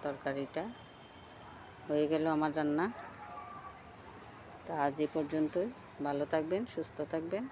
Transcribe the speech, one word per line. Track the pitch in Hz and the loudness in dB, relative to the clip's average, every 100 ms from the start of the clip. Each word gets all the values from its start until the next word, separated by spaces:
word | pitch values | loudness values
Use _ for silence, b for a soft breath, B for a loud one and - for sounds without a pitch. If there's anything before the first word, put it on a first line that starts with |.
তরকারিটা | 147 139 143 139 135 - 202 240 - - - - - - - - - - - | -2 -2 -2 0 0 -2 -4 -6 -14 -18 -18 -18 -16 -16 -16 -16 -16 -14 2
হয়ে | 151 151 | 4 6
গেল | 156 156 156 | 6 4 6
আমার | 156 151 | 4 4
রান্না। | 147 147 190 233 - - - - - - - - - - - - - - - - | 2 4 2 0 -10 -12 -12 -10 -10 -12 -12 -14 -16 -16 -16 -16 -16 -16 -16 -14
তো | - 165 | -4 4
আজ | 143 147 | 4 6
এই | 151 160 | 2 2
পর্যন্তই, | 143 156 156 175 214 - - - 143 | 2 4 4 4 2 -2 -14 -2 0
ভালো | 143 147 | 2 4
থাকবেন, | 160 156 185 240 | 2 4 0 0
সুস্থ | - 156 - 151 | -4 -6 -4 -2
থাকবেন | 160 165 190 262 | 0 0 -2 -2